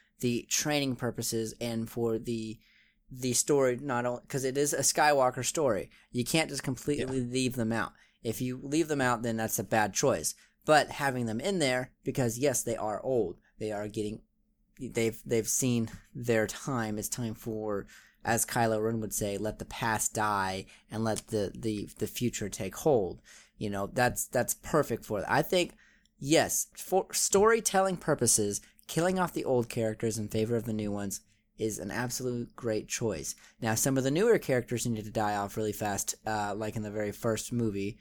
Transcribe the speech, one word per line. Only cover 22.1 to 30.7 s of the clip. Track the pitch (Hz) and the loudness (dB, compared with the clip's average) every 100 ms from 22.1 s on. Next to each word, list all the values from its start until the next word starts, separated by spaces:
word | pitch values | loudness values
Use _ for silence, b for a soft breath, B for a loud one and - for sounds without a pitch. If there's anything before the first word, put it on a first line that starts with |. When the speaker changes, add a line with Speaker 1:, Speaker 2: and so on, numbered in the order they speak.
| - 120 - 101 | -2 -4 -2 -6
Speaker 1:
take | - 98 - | -6 -8 -2
hold." | 160 127 90 - B B B - | 2 4 2 -6 B B B -8
You | 107 | -6
know, | 101 101 | -4 -2
that's, | - 123 98 - | 2 2 2 -2
that's | 123 117 - | 0 0 -4
perfect | - 156 139 113 - | 0 0 2 -2 -4
for | 107 | -4
it. | 78 | 0
I | 120 | 0
think, | 160 185 175 b b b b _ | 2 2 0 b b b b _
yes, | 139 156 104 - - - | 2 4 4 0 -4 -10
for | - 185 - | -2 0 0
storytelling | - - 196 214 226 202 190 190 180 | 0 2 6 6 4 2 2 2 0
purposes, | - 143 117 - 104 101 b b - | 0 2 4 4 2 -2 b b -6
killing | - 175 185 | 0 2 2
off | 175 | 0
the | 165 - | -2 0
old | 127 117 | 2 0
characters | - 110 110 117 110 | 0 -2 0 -2 -2
in | 104 | -2
favor | 110 110 117 | 0 0 0
of | |
the | 113 | -2